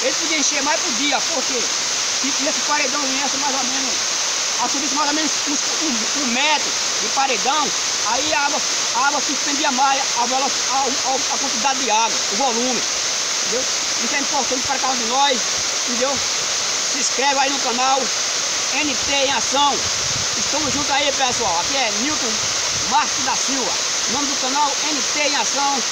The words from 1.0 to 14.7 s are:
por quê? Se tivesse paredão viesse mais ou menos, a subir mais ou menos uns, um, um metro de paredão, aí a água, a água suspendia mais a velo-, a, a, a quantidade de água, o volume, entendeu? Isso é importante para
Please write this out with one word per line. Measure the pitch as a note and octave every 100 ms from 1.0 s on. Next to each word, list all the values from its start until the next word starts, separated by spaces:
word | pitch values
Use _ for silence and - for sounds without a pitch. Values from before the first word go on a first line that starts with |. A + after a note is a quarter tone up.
| C#4+ B3+
por | - D#4
quê? | - C4 - - - - - -
Se | C4+
tivesse | C#4 C#4 C#4
paredão | - D4 C#4+ C#4+
viesse | C4+ C4+ C4+ C4
mais | C#4+ C4
ou | A#3+
menos, | C4+ B3+ - - - - - - -
a | A#3+
subir | C4+ C#4
mais | C#4 C#4+
ou | D4+
menos | D#4 - -
uns, | C#4+ - -
um, | D#4 A#3 G#3+ C4
um | C#4
metro | A#3 D4 D4 - - - -
de | G#3+ G#3+
paredão, | C4+ A#3 A#3 D4+ C4 - - - A3
aí | B3 D4+
a | D4+
água, | C#4+ D4+ - - - -
a | C#4
água | D4
suspendia | - C#4 - C#4 D4+
mais | B3+ C4 C4+ C4 A#3+
a | A#3+
velo-, | C4 C4+ - -
a, | C4+
a, | C4 C#4 C4+ C4 - B3+
a |
quantidade | C4+ A3+ C4+ C4
de | C4
água, | G#3+ A3+ - -
o | G#3
volume, | C4+ A3+ B3+ A3+ - - - - - -
entendeu? | - A#3 - - - - A#3
Isso | D4
é |
importante | C#4 D4+ A#3+ C4
para | -